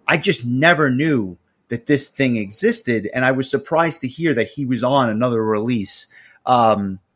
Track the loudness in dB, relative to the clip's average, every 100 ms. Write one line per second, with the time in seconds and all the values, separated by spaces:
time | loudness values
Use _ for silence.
0 | -2 0 0 -2 -2 2 2 4 2 2
1 | 2 0 -2 -8 _ _ _ -8 0 0
2 | 0 -2 0 0 -4 -2 -2 -2 -2 -2
3 | -2 -2 0 0 -2 -4 0 0 0 -2
4 | -10 -4 0 0 -2 -4 -4 -2 2 2
5 | 2 0 0 0 0 0 0 -2 -4 -8
6 | -10 -18 -20 _ 0 4 4 4 0 -6
7 | _